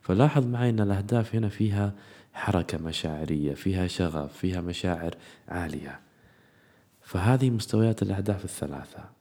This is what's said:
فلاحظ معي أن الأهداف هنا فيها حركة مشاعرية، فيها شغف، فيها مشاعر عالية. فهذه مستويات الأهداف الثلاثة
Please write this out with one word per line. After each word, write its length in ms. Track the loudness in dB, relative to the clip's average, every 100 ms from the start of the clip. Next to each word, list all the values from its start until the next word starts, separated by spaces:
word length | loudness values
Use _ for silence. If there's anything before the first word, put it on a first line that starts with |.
فلاحظ 460 | 2 4 6 4 2
معي 240 | 2 2
أن 100 | 2
الأهداف 540 | 2 0 2 0 2
هنا 140 | 0 -2
فيها 460 | 0 0 2 0 -4 -16 -20 -18
حركة 460 | -8 0 0 0 -4
مشاعرية، 760 | -4 -4 -4 -4 -2 0 0
فيها 320 | -2 0 0 0
شغف، 460 | 0 -2 -2 -6
فيها 280 | -4 -4 -2
مشاعر 540 | -4 -4 -2 -2 -4 -8 -16 -20 -10
عالية. 520 | -6 -4 -6 -10 -14 _ _ -20 _ _ _ _ _ _ _
فهذه 480 | -6 0 4 4 4
مستويات 520 | 0 0 2 4 2
الأهداف 420 | 0 0 -2 -2
الثلاثة 600 | -4 -8 -8 -8 -12 -16 -20 _